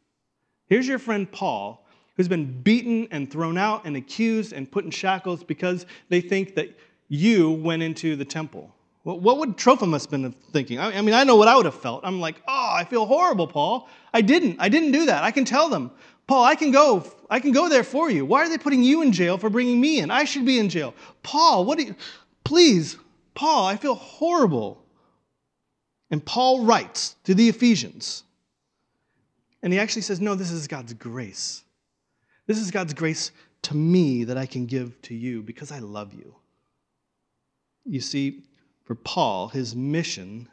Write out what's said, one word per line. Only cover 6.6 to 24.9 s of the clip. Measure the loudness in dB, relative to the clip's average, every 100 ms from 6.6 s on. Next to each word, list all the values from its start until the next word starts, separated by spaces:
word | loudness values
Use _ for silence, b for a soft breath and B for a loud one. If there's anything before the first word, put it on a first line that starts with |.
| -8 -12 b b -8
you | 0 4 4 4
went | 2 -2 -2
into | -4 -4 -4 -4
the |
temple. | -6 -10 -10 -14 -20 _ _ _
What, | -10 0
what | 2 2
would | -2 0
Trophimus | 2 4 2 -2 -4
been | -6 -6 -10 _
thinking? | -4 -4 -6
I, | -4 -2
I |
mean, | 2
I | 4
know | 6 8
what | 8
I | 8
would | 4
have | -2
felt. | -8 -6
I'm | -6 -6
like, | -6 -8 -6
"Oh, | -4 -2
I | -2
feel | -2 -2
horrible, | 2 2 2 2 -2
Paul. | -2 -2 -2 -6 B B
I | 2
didn't. | 4 4 2 0
I | 2
didn't | 2 2
do | 2
that. | 2 2
I | 0
can | 0
tell | 0 2 2
them. | 0 -6 -12 b b 0
Paul, | 4
I | 4
can | 4 4
go, | 6 6 4 -2 -16 -4
I | -2
can | 2
go | 2 4
there | 2
for | 2 0 0
you. | 0
Why | 2 2
are | 2
they | -2
putting | 0 4
you | 4 4
in | 4
jail | 2 0 0
for | 0
bringing | 0 2 2
me | 2 0
in? | 0
I | 0
should | 0 -2 0
be | 2
in | 0
jail. | -2 -6 -12 B B
Paul, | -4 2 4 4
what | 0 -2
do |
you, | -4 -10 B B B _
please, | 0 6 6 6 0 -10 _ _ _
Paul, | -4 0 2 0
I | -2
feel | -4 -4
horrible." | -8 -4 0 2 2 0 -6 -12 _